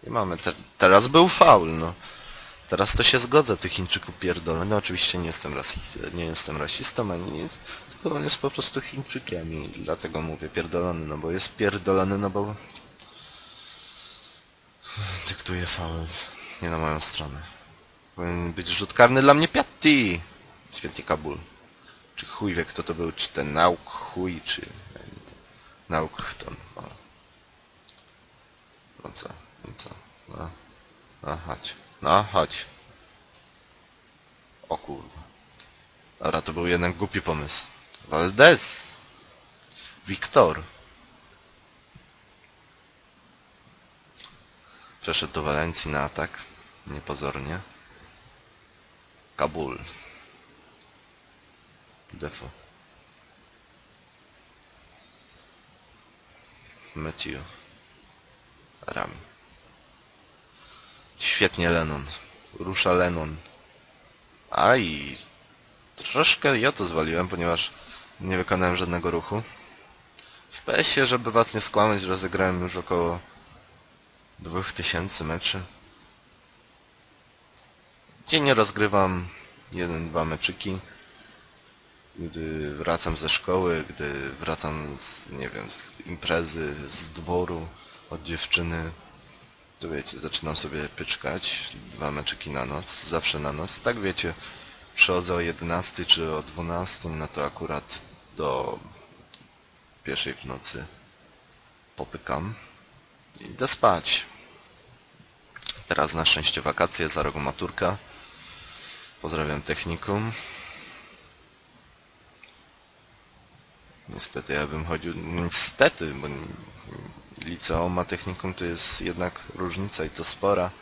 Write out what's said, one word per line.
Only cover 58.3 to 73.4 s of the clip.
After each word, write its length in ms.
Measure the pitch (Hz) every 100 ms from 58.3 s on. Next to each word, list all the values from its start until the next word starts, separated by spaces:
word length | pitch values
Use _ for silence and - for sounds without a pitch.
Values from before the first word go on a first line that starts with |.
| - - - - - -
Rami. 300 | - 50 50 - - - - - - - - - - - - - - - - - - - -
Świetnie, 520 | - - 98 - 85
Lennon. 360 | 85 80 73 69 - - - -
Rusza 380 | - 90 95 98
Lennon. 440 | 90 90 85 78 78 - - - - - - - - - - -
Aj. 680 | - 90 127 92 73 71 65 - - - - - - - -
Troszkę 600 | - 127 156 - - 117
ja 140 | 123
to 140 | - 92
zwaliłem, 420 | 80 80 82 90
ponieważ 420 | 90 85 85 - - - - - -
nie 160 | 92 92
wykonałem 400 | 90 92 90 90
żadnego 340 | 90 87 85
ruchu. 320 | 85 - 104 117 - - - - - - - - - -
W 120 | -
P 160 | - -
S 180 | - -
ie, 100 | 131
żeby 240 | 123 117
was 240 | 113 113
nie 60 | 110
skłamać, 420 | - 104 107 104
rozegrałem 600 | 95 92 92 92 92 90
już 140 | 90 90
około 440 | 85 90 85 87 - -